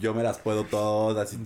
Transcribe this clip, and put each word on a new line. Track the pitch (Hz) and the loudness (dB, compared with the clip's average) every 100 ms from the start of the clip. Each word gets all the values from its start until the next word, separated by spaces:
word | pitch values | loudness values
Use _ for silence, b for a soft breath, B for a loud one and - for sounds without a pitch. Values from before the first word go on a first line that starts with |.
yo | 110 | -2
me | 113 | 2
las | 117 98 | 0 0
puedo | 110 107 101 | -2 0 0
todas | 104 107 107 110 107 101 | 0 2 2 2 0 -2
y | 117 | -6